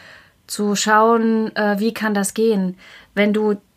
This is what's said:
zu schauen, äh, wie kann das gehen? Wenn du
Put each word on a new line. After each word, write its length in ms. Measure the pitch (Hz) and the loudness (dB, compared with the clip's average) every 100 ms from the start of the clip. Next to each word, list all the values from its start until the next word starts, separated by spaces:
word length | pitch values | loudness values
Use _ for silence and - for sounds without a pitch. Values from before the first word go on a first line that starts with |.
| - - _ _ - | -20 -20 _ _ -14
zu 300 | - 208 202 | -6 -4 -2
schauen, 760 | 214 214 220 233 226 220 220 - | 2 4 4 4 2 0 -2 -2
äh, 200 | 208 202 | -2 0
wie 140 | 226 | -2
kann 200 | 220 220 | -2 -4
das 200 | 202 196 | -2 -4
gehen? 460 | - 226 214 185 180 - - - | 0 0 2 -2 -6 -16 -20 -10
Wenn 200 | - 208 | -2 0
du 260 | 208 214 208 _ | 2 0 -2 _